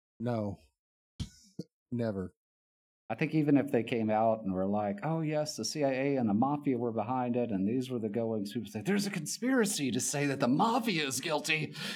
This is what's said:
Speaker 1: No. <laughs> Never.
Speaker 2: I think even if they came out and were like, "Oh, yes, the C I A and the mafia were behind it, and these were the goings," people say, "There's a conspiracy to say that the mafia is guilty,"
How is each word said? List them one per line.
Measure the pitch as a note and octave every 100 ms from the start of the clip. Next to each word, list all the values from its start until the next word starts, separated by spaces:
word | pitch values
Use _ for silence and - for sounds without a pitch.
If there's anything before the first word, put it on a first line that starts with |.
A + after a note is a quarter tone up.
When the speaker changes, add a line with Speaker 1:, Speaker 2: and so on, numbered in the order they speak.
| _ -
Speaker 1:
No. | A#2 A#2 G#2 G2 _ _ _ _ _ -
<laughs> | - - - - - _ -
Never. | A#2+ A#2 G2 F2+ _ _ _ _ _ _ _ -
Speaker 2:
I | A#2
think | D#3
even | D#3 D3 C#3+
if | B2
they | A#2+
came | A2+ A#2+ G#2+
out | G#2+ A2+ A2+
and | G#2
were | F#2 F#2+
like, | G#2 G#2 G2+
"Oh, | D3 D#3+
yes, | D#3 D3+ D3 -
the |
C | G#2+ D#3
I | C#3
A | C3 C#3 C3+
and | A2+
the |
mafia | G2+ C3 D3 C#3+ B2
were | A#2+
behind | A2+ G#2+ B2+ B2
it, | A#2+ A#2
and | G2 G2
these | B2+ B2+
were | B2
the | A2
goings," | A2 A2+ A2 G2
people | B2 G#2
say, | A2
"There's | G#2+ G3+ G3+
a |
conspiracy | G3 D3+ - A#3+ C4 - - C3+
to | A#2+
say | B2+ C#3+ C#3+
that | C3+
the | C3
mafia | D3 A3 A#3+ A#3 E3
is | C#3+ B2+
guilty," | E3+ D3+ - D#3 D3 - -